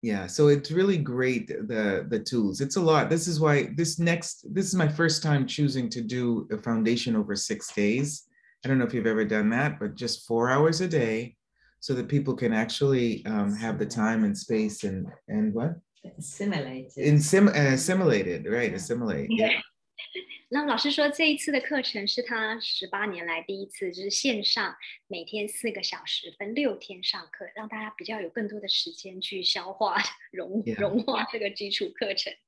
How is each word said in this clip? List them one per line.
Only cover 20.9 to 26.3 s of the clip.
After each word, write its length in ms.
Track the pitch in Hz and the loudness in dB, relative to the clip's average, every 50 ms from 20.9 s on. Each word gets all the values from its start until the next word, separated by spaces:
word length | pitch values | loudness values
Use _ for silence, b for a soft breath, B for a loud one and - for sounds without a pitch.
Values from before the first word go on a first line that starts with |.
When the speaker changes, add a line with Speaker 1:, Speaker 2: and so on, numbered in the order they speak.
Speaker 3:
说 180 | 285 - 294 294 | 2 2 2 2
这 220 | 285 294 330 311 294 | 2 2 2 2 2
一 40 | |
次 140 | 294 - - | 2 0 0
的 80 | 285 254 | 0 -2
课 200 | 262 - 302 269 254 | 0 0 -2 -2 -2
程 240 | - - 214 196 | -2 -4 -4 -4
是 160 | 208 - - 247 | -2 -2 -2 -2
他 380 | 233 240 226 220 220 220 226 | -2 -4 -4 -2 -4 -4 -6
十 260 | 220 - - - 190 | -4 -4 -4 -4 -6
八 200 | 190 196 196 208 | -6 -4 -4 -4
年 200 | 214 185 175 170 | -4 -4 -6 -4
来 160 | 170 165 165 165 | -4 -4 -4 -4
第 180 | - 196 196 | -6 -8 -8
一 60 | 196 | -8
次， 240 | 190 - - 202 180 175 | -12 -10 -8 -8 -8 -6
就 100 | 180 190 | -6 -6
是 80 | 202 | -4
线 340 | 202 - - 277 240 208 202 | -4 0 0 0 -2 0 0
上 320 | 190 - 226 208 180 - B B B B B B _ | 0 0 0 0 -4 -6 B B B B B B _
每 160 | 190 170 170 | -10 -10 -10
天 240 | - - 214 208 214 | -8 -6 -6 -6 -4
四 240 | - - - 226 208 | -6 -4 -4 -4 -4
个 100 | 190 - | -2 -4
小 220 | - - - - | -6 -6 -6 -6
时， 280 | - - - - 175 | -6 -6 -6 -6 -10